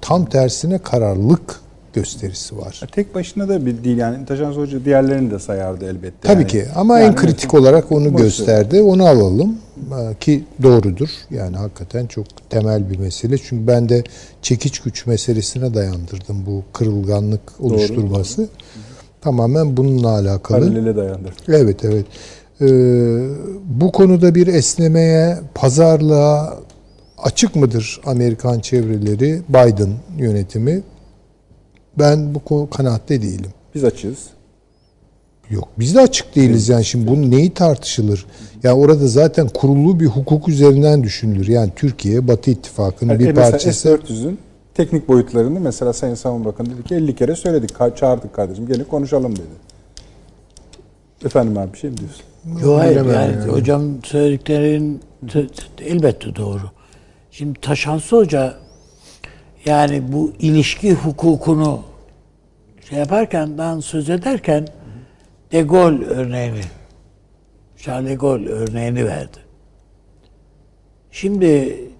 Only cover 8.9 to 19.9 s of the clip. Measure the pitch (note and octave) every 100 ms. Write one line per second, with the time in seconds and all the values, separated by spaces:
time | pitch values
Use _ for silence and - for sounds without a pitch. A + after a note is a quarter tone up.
8.9 | F#3 F3+ B2+ G2 G2+ G3 A3+ - - C3+
9.9 | C3+ A2+ G#2 - C#3+ - - B2+ A#2+ G2+
10.9 | F2 D3+ - - C3 F#2 F#2 G#2 - F#2+
11.9 | A#2+ A#2+ - G#2 - - A2+ G#2+ A2 G2
12.9 | F#2 F#2+ - A#2+ C3+ - A#2+ A2 A#2+ A#2
13.9 | A#2+ A2+ - - - - A#2+ C#3+ - A#2+
14.9 | - A#2+ A2 - A2 G2+ B2+ B2+ A2 F#2+
15.9 | F2+ E2+ F#2+ - G2+ F#2+ G2 F#2 - A2
16.9 | G2+ G2 G2+ G#2 G#2+ - - C3 G#2+ G#2
17.9 | A#2 G2+ G2+ F#2+ - A3 - - A2 G#2+
18.9 | C3 - _ D#3 B2 A#2 D3 D#3 B2+ C3+